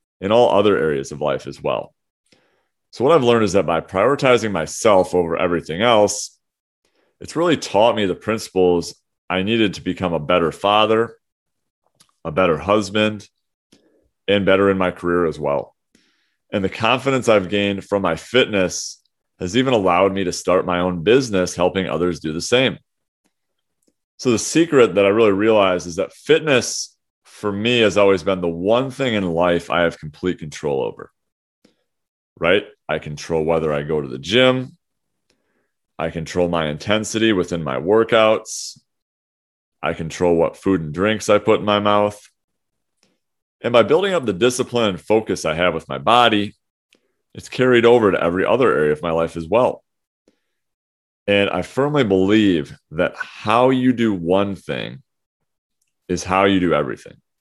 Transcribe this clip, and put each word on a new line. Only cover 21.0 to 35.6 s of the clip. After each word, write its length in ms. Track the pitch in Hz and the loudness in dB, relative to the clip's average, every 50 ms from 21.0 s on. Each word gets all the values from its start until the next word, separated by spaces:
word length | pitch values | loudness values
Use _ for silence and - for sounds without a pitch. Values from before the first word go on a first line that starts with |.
business, 520 | 78 98 120 139 131 117 101 92 90 85 - | 2 2 2 2 2 0 -2 -2 -2 -2 -2
helping 340 | 87 87 90 - 95 92 58 | -2 -2 0 0 -2 -4 -4
others 320 | 62 80 87 90 85 71 | -4 -2 -2 -2 -4 -4
do 120 | - 78 | -6 -8
the 80 | 78 85 | -8 -6
same. 380 | - - 117 123 131 117 78 - _ _ _ _ _ _ _ _ _ _ _ _ _ _ _ _ _ _ _ _ _ _ _ _ _ _ _ | -4 0 0 2 2 0 -2 -6 _ _ _ _ _ _ _ _ _ _ _ _ _ _ _ _ _ _ _ _ _ _ _ _ _ _ _
So 140 | - - 127 | -4 -2 0
the 80 | 117 101 | 0 0
secret 560 | - - - 160 165 160 156 135 117 104 85 | -2 -2 0 0 0 4 4 4 4 4 4
that 100 | 98 98 | 2 2
I 60 | 98 | 4
really 220 | 101 113 113 107 | 4 4 4 2
realized 540 | 98 95 107 113 110 107 98 95 90 90 80 | 2 2 2 2 4 4 4 2 0 -2 -4
is 100 | 90 80 | -8 -6
that 180 | 90 90 - - | -6 -6 -6 -8
fitness 840 | - - - 151 160 156 156 135 120 - - - - - - _ _ _ _ _ _ _ | -6 2 2 2 2 2 2 0 0 0 -2 -8 -10 -10 -12 _ _ _ _ _ _ _
for 280 | _ - - - 104 | _ -16 -8 -8 -6
me 280 | 98 101 107 120 123 120 | -6 -4 -2 0 2 4
has 180 | 110 101 85 104 | 4 4 4 4
always 240 | 101 98 98 92 | 4 4 4 2
been 180 | 80 98 95 92 | 0 -2 -2 -2
the 80 | 87 85 | -2 -4
one 420 | 82 82 87 98 113 123 131 135 | -4 -2 0 0 0 0 0 -4
thing 220 | 123 - 139 127 | -6 -4 -4 -2
in 220 | 110 104 95 90 82 | -2 -2 -2 -2 0
life 340 | 82 87 90 87 85 - - | 0 2 2 0 0 -2 -2
I 140 | - 87 | 0 0
have 180 | 87 85 80 - | 0 0 -2 -6
complete 380 | - 76 73 - - 92 82 - | -16 -16 -12 -8 -6 -6 -6 -6
control 440 | 82 76 - - - 73 71 67 | -10 -16 -12 -8 -6 -4 -4 -4
over. 300 | 60 53 50 - - - _ _ _ _ _ _ _ _ _ _ _ _ _ _ _ _ _ _ _ _ _ _ _ _ _ - | -4 -6 -8 -14 -20 -20 _ _ _ _ _ _ _ _ _ _ _ _ _ _ _ _ _ _ _ _ _ _ _ _ _ -2
Right? 260 | 82 85 92 104 - - - _ _ - | 0 2 2 2 0 -6 -20 _ _ -6
I 100 | 80 78 | -6 -6
control 460 | - 76 73 73 - - 82 80 78 | -6 -8 -12 -12 -8 -4 -4 -2 0
whether 280 | 80 82 82 78 78 | 0 0 0 0 -2
I 100 | 76 73 | -4 -4
go 180 | 73 73 80 76 | -4 -4 -4 -4
to 80 | 71 65 | -4 -6
the 100 | 62 65 | -10 -12
gym. 580 | 69 82 104 123 127 127 127 127 127 - - _ _ _ _ _ _ _ _ _ _ _ _ _ _ _ _ _ | -6 -2 0 2 2 2 0 -2 -6 -12 -16 _ _ _ _ _ _ _ _ _ _ _ _ _ _ _ _ _